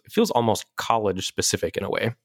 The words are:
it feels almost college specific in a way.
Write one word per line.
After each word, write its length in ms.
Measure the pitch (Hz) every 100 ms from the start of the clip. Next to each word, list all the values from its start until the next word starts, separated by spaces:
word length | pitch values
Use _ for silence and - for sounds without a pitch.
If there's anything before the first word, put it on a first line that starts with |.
it 60 | -
feels 220 | - 226
almost 340 | 120 117 101 - -
college 480 | - 117 104 92
specific 520 | - - - 95 92 98
in 80 |
a 40 | 98
way. 240 | - 110 -